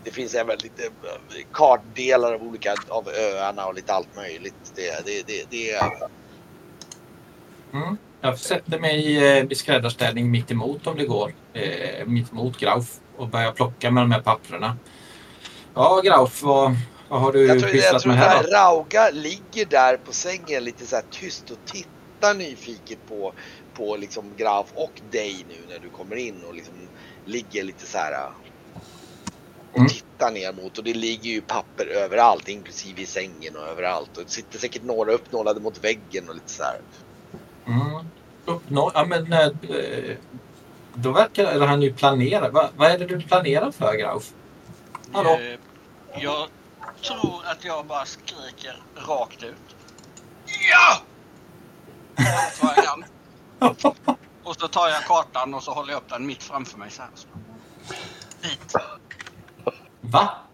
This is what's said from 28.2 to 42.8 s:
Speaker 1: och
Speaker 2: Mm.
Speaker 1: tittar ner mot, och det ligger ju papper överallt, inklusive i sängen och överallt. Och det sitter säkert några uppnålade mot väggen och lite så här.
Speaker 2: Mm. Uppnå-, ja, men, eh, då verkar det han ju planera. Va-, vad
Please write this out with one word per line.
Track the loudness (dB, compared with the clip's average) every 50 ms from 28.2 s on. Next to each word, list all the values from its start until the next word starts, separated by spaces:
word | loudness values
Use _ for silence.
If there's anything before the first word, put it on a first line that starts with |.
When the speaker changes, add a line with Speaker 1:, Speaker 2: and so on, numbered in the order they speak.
| -8 -10 -12 -18 -20 -20 -20 -20 -20 -20 -20 -20 -20 -20 -20 -20 -20 -20 -20 -16 -16 -16 -16 -16 -20 -20 -20 -20 -20 -6
Speaker 1:
och | 4 6
Speaker 2:
Mm. | 6 6
Speaker 1:
tittar | 4 -2 -12 -18 -4 -2 -2 -2
ner | -2 -4 -8 -8
mot, | -8 -10 -14 -12 -12 -8
och | -6
det | -4 -4
ligger | -2 -4 -4 -6 -6 -6 -6
ju | -6 -6
papper | -6 -4 -6 -6 -6 -8 -8 -8 -6
överallt, | -4 -2 -2 -2 0 4 6 6 6 6 4 -2 -10
inklusive | -12 -12 -12 -14 -16 -14 -14 -14 -12 -12
i | -12
sängen | -8 -8 -8 -8 -8 -12 -14 -16 -14 -12
och | -12 -12 -10
överallt. | -8 -6 -4 -4 -4 -4 -6 -8 -14
Och | -16 -12
det | -10
sitter | -12 -12 -12 -14 -12 -10
säkert | -8 -8 -8 -10
några | -6 -4 -2 -2 2 2
uppnålade | 0 0 0 -6 -6 -2 0 0 -2 -2
mot | -4 -8 -8 -4 -2
väggen | -2 -2 -2 -8 -10 -10 -10 -10 -10
och | -16
lite | -16 -14 -16
så | -10 -8
här. | -6 -6 -6 -8 -14 -18 -20 -20 -20 -20 -20 -20 -20 -20 -20 -20 -20 -20 -20 -16 -6
Speaker 2:
Mm. | -2 -2 0 0 -2 -6 -10 -14 -16 -20 -20 -20 -20 -20 -14 -8
Uppnå-, | -8 -8 -8 -6 -2 0 0 0 2 2
ja, | 0 2
men, | 2 0 -2 0 2
eh, | 4 4 4 4 2 -4 -8 -6 -6 -4 -4 -4 -6 -8 -8 -8 -10 -12 -14 -18 -20 -20 -20 -20 -20 -20 -20 -20 -20 -20 -20 -16 -10
då | -4 -2 2
verkar | 6 6 4 4 4 2 2 2 4 4
det | 4
han | 4 4 4
ju | 2 0
planera. | 2 4 4 4 6 4 2 2 2 2 0 2
Va-, | 4 2 2 2 2
vad | 4